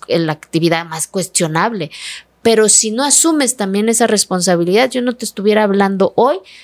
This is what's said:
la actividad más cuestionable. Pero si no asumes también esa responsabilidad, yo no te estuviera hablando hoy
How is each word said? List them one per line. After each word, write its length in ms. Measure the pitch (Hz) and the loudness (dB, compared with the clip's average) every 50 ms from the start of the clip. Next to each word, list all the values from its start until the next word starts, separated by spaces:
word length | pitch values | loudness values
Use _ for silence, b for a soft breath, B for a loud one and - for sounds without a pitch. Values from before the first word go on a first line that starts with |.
| - | -4
la 240 | - - 170 165 156 | -2 -2 0 0 -2
actividad 540 | 151 156 - _ - 160 170 165 165 165 170 | -4 -6 -10 _ -2 0 0 0 0 -2 -4
más 220 | 165 160 160 - | -8 -10 -10 -10
cuestionable. 840 | - - 190 170 180 - - 175 156 156 165 190 233 233 190 156 135 B B B B B B B B _ _ | -6 -6 -6 -6 -4 -2 -4 -2 0 0 0 0 0 -2 -6 -8 -10 B B B B B B B B _ _
Pero 280 | _ 226 226 220 214 208 | _ 2 4 4 4 4
si 200 | - - 233 220 | 2 0 0 -2
no 120 | 214 240 285 | -2 -2 0
asumes 540 | 277 262 - - 330 311 302 269 247 - | 0 0 2 2 2 2 2 0 -2 -2
también 320 | - 208 190 190 202 214 226 | -4 -4 -2 0 0 0 0
esa 180 | 226 233 233 | 2 2 2
responsabilidad, 840 | 220 214 202 - - 185 180 175 190 175 170 170 175 190 220 262 247 | 2 2 0 0 -2 -2 -2 2 2 2 2 2 2 2 2 0 0
yo 120 | 240 254 | -2 -2
no 120 | 247 247 240 | -2 -2 -4
te 80 | 247 226 | -6 -10
estuviera 380 | - - - 190 214 208 214 214 | -10 -8 -2 0 2 2 2 2
hablando 500 | 196 196 202 196 196 196 185 196 - - | 2 2 2 0 0 2 0 0 0 2
hoy 220 | - 233 269 339 381 B B B B | 2 2 2 0 -2 B B B B